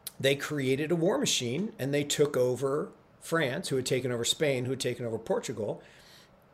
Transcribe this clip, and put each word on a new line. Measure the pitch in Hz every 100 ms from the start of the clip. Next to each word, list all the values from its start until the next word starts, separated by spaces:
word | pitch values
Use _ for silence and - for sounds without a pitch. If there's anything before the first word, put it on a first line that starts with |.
| - -
they | 135 143
created | - 151 131 131 151
a | 170
war | 165 262
machine, | 247 - 123 135 220 -
and | 131
they | 143
took | 147 - 147 139
over | 127 120 135 147 190 - - -
France, | - 165 135 143 180
who | 135
had | 127
taken | 131 127
over | 120
Spain, | 117 - 151 127 123
who |
had | 131
taken | 131 120 120
over | 110
Portugal. | - 233 - 110 104 170 - - - - - - -